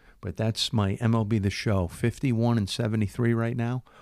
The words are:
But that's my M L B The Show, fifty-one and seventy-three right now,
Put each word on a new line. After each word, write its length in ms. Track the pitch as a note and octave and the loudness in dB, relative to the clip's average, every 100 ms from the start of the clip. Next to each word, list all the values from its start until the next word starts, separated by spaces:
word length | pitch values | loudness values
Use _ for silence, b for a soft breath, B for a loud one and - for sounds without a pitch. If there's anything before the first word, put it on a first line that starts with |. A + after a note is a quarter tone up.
| b b | b b
But 160 | G2 - | -8 -2
that's 360 | A2 A2+ - | -2 -2 -2
my 220 | A#2 G2 | 2 0
M 200 | G2 A2+ | 2 2
L 100 | A2+ | 2
B 140 | G#2 A2 | 2 2
The 100 | F#2+ | 0
Show, 380 | - A#2+ G2 E2+ | 0 0 0 0
fifty-one 680 | - A#2 - C3+ A2+ A#2 A#2 | -2 -2 0 0 2 2 2
and 100 | G2 | 0
seventy-three 640 | - A#2 A2 G2+ - A#2 | -2 -2 0 0 0 0
right 240 | A#2 A#2 A#2+ | 2 0 -2
now, 280 | A#2 B2+ B B | -2 -4 B B